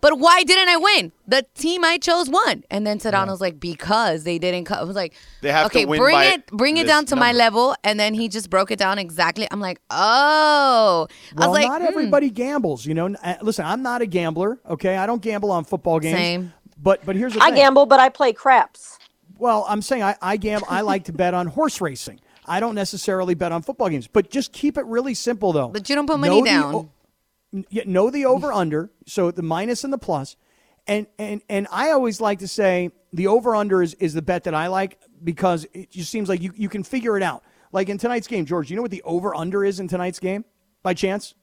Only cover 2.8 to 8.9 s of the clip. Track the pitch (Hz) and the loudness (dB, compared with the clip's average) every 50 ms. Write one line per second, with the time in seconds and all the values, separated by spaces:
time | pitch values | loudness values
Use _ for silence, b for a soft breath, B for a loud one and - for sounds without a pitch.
2.8 | 214 208 208 208 - 220 202 196 196 190 190 180 190 185 165 143 135 175 170 - | -4 -4 -4 -4 -4 -2 0 0 0 -2 -4 -4 -4 -6 -6 -6 -10 -10 -10 -8
3.8 | - 165 208 220 233 202 160 160 151 170 175 170 160 180 180 180 175 165 185 - | -4 -2 0 0 2 0 -2 -2 -4 -6 -6 -2 -2 -2 -2 -2 -4 -6 -6 -6
4.8 | - 165 196 202 185 160 b b b b b b b 139 143 156 156 - - 247 | -6 -6 -6 -6 -8 -8 b b b b b b b 0 2 2 2 2 2 0
5.8 | 214 165 151 156 - - - 139 139 - 381 330 - - - 208 240 285 302 330 | 0 2 2 2 4 6 6 6 6 6 4 2 -4 -10 -4 0 0 2 2 2
6.8 | 330 - 302 302 302 - 285 262 247 240 240 240 233 226 208 226 240 262 - - | 2 4 2 2 2 0 0 2 2 2 4 4 4 4 4 2 2 2 0 0
7.8 | _ 202 214 208 208 214 220 214 233 226 185 220 202 185 165 190 196 196 220 196 | _ -2 0 0 0 0 0 -2 -4 -4 -4 -8 -8 -2 0 0 0 0 -2 -2
8.8 | 202 190 | 0 -2